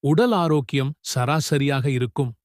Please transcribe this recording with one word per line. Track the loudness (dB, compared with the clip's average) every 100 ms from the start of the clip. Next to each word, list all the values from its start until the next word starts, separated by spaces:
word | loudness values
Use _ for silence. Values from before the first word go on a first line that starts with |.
உடல் | 2 4 4
ஆரோக்கியம் | 2 2 0 0 -2 -4 -6 -6
சராசரியாக | -4 0 0 0 0 0 0 0
இருக்கும். | -2 -2 -2 -4 -6